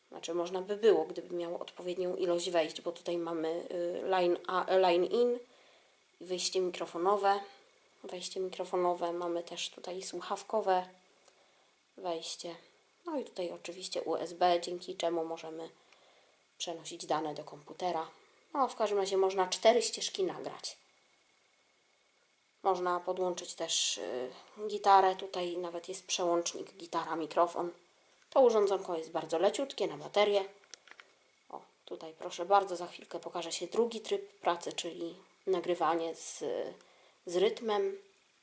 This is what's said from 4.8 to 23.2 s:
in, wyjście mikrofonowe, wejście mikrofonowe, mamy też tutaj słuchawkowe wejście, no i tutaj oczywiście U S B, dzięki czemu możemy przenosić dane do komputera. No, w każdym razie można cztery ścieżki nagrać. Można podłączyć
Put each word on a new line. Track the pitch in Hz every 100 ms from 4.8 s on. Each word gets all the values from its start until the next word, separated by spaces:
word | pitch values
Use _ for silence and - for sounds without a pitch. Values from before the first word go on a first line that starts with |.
| 185 175
in, | 180 233 240 240 - _ _ _ _ _ _ -
wyjście | 170 180 - 190
mikrofonowe, | 185 175 165 170 180 202 196 202 196 - _ _ _ _
wejście | 208 180 - 196
mikrofonowe, | 185 185 180 185 175 175 175
mamy | 175 175 170
też | 170 170 -
tutaj | - - 180
słuchawkowe | 185 175 - 196 - 220 196 185 180 - _ _ _ - _ _ _ _ _ -
wejście, | 185 165 165 - 170 170 - _ _ _ 339
no | 302
i |
tutaj | - - 175
oczywiście | 175 - 185 175 170
U | - 165
S | 165
B, | 175 180 175
dzięki | 175 175 - 185
czemu | 170 170
możemy | 165 165 160 160 165 - _ _ _ _ _ _ _ -
przenosić | - 165 151 170 165
dane | 156 156
do | 147
komputera. | 147 151 - - 180 165 160 - _ _ _
No, | 294 254
w | -
każdym | 214 202
razie | 190 190
można | 190 190 185
cztery | - 220 240
ścieżki | - - - -
nagrać. | 185 147 - 117 - - _ _ _ _ _ _ _ _ _ _ _ _ _ _ _ _ _ _
Można | 190 180 180 175
podłączyć | 180 185